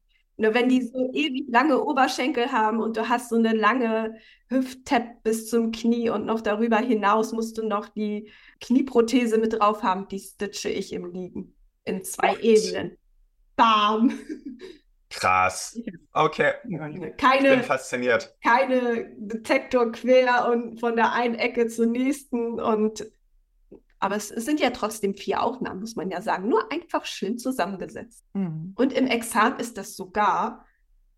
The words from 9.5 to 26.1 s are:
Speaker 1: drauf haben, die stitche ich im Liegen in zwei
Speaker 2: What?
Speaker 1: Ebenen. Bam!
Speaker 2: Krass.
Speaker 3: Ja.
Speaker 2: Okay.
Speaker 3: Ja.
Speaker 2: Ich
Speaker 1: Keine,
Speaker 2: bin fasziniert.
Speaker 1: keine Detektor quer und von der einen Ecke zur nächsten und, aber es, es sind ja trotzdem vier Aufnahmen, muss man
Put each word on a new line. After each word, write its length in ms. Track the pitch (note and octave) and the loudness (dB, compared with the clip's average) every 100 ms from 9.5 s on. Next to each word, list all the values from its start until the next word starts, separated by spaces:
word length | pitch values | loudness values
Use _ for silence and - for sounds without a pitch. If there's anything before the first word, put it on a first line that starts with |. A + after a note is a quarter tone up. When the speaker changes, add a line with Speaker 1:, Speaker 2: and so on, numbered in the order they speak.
Speaker 1:
drauf 320 | A3 G#3 G#3+ | 2 2 2
haben, 240 | G#3 F#3 G3 | 0 -2 -4
die 100 | G3 | -10
stitche 520 | - - G3+ - G#3+ | -12 -10 -8 -6 -6
ich 220 | - F#3+ | -4 -6
im 200 | F3+ F3 | -8 -10
Liegen 420 | F3+ F#3 - - _ _ _ | -10 -12 -12 -14 _ _ _
in 180 | - F#3+ | -8 -6
zwei 280 | - - - | -6 -8 -6
Speaker 2:
What? 80 | F#3+ | -2
Speaker 1:
Ebenen. 560 | A3+ G#3+ F#3 F#3 F#3 - _ _ _ _ _ | 4 4 4 -4 -8 -12 _ _ _ _ _
Bam! 580 | - A3+ G#3+ G#3 A3 B3 D4 - - - - - - _ _ - | 2 4 4 2 2 2 0 -12 -14 -14 -16 -18 -20 _ _ -18
Speaker 2:
Krass. 680 | - F#2 F#2 F#2 - - A3+ | -2 2 4 2 0 -10 -12
Speaker 3:
Ja. 80 | A#3 F3 _ | -12 -14 _
Speaker 2:
Okay. 400 | - D3+ - D3 - - | 0 0 2 0 0 -6
Speaker 3:
Ja. 200 | E3+ D3+ | -8 -8
Speaker 2:
Ich 280 | F3+ D#3 - | -10 -12 0
Speaker 1:
Keine, 340 | C4+ C4+ C#4 | 2 4 6
Speaker 2:
bin 120 | C4 | 4
fasziniert. 720 | - C3 - B2 B2 A2+ - _ | 2 -4 -4 -2 2 2 0 _
Speaker 1:
keine 680 | - A#3+ C4+ B3+ A#3+ A#3 - - | 2 2 4 0 0 -4 -6 -12
Detektor 760 | G#3 A3+ - C4+ - B3+ A#3 | -10 -8 0 -2 2 0 0
quer 560 | A3+ A#3 B3+ B3+ B3 A3+ | -2 4 6 6 2 2
und 300 | A#3+ A#3 - | 0 -2 -4
von 160 | A#3 A#3 | -2 2
der 160 | A3+ | 2
einen 240 | A3 A#3+ A3+ | 2 -2 0
Ecke 320 | A#3+ A#3+ A#3 | -2 0 -2
zur 180 | - A3+ | 2 0
nächsten 720 | A#3 C4 C#4+ - A#3+ A#3 A#3 | 2 0 -2 -4 -4 -4 -2
und, 460 | - G#3+ G#3+ A3 G3+ _ _ _ _ _ _ - _ - | 0 2 2 -2 -14 _ _ _ _ _ _ -20 _ -6
aber 160 | G3 G#3 | -4 -4
es, 140 | G#3 | -6
es 140 | - | -8
sind 160 | A#3 D4+ | -4 0
ja 100 | C#4 | 0
trotzdem 440 | B3 G#3 A3 G3+ | -2 -6 -4 -4
vier 280 | G3 - - | -4 -4 -2
Aufnahmen, 380 | A#3 C4 F3 F#3 | -2 -4 -8 -8
muss 140 | A3+ | -10
man 160 | A3+ F3+ | -6 -6